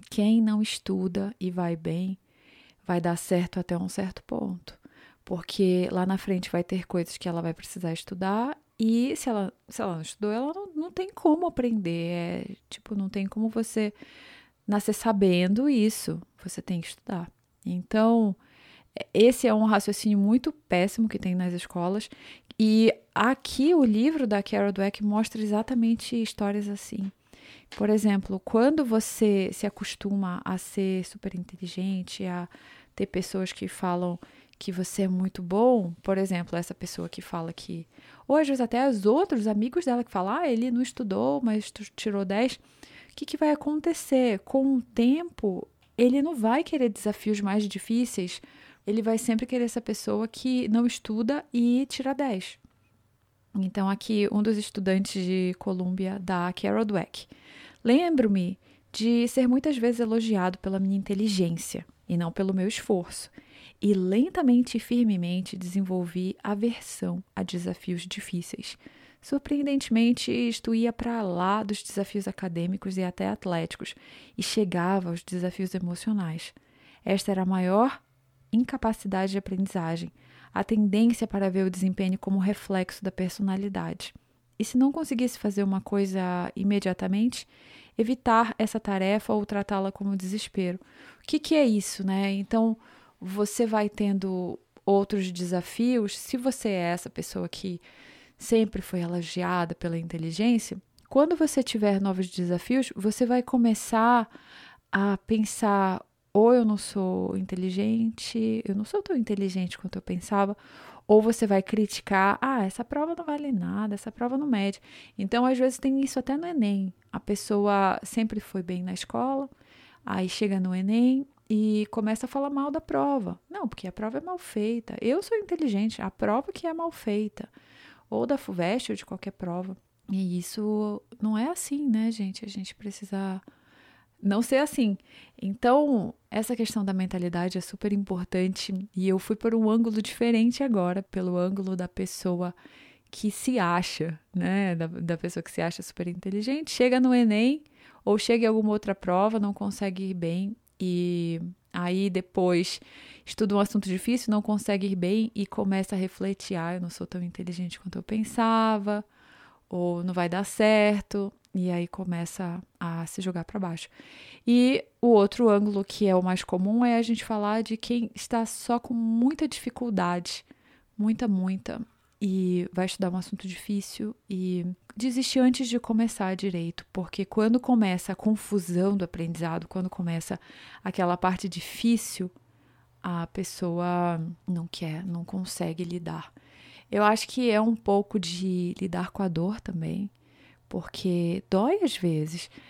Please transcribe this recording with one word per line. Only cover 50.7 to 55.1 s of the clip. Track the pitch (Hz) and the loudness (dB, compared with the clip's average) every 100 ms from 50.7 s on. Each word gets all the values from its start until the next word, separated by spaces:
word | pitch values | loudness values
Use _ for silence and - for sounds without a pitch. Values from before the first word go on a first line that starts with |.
| 226 240 | 2 2
estuda | - - 220 226 294 - | 0 -6 -2 0 -2 -2
e | 240 240 247 269 | 0 2 2 0
tira | - 262 | -4 -4
dez. | 277 277 190 - - _ _ _ _ _ _ _ _ _ 196 | -2 -2 -2 -6 -16 _ _ _ _ _ _ _ _ _ -4
Então, | 185 202 196 | -2 0 0
aqui, | 196 - 208 202 | -2 0 0 2
um | 208 | 2
dos | 214 208 | 2 0
estudantes | 208 208 190 190 196 | -2 -4 2 2 0